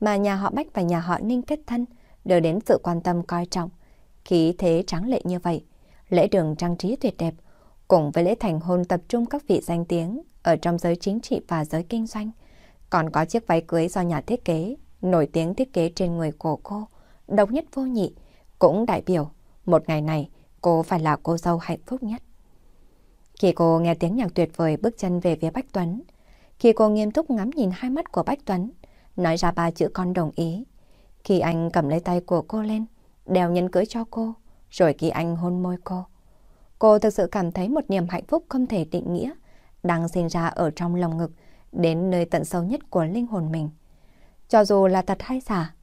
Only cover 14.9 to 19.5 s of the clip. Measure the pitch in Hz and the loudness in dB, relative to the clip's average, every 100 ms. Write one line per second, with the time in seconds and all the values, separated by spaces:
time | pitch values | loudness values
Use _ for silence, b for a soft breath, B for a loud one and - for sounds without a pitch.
14.9 | - 185 175 143 165 165 208 262 180 165 | -6 2 2 2 0 -2 -2 -2 0 -2
15.9 | 170 180 170 156 - 160 147 - 202 214 | -2 -2 -2 -4 -4 -4 -4 -6 -10 -12
16.9 | b b b b 202 202 269 320 269 262 | b b b b 0 2 0 -4 -6 -4
17.9 | 233 175 - b b b - 175 180 233 | -2 -2 -4 b b b 4 4 4 0
18.9 | 180 - 175 147 - _ | -2 0 0 -2 -8 _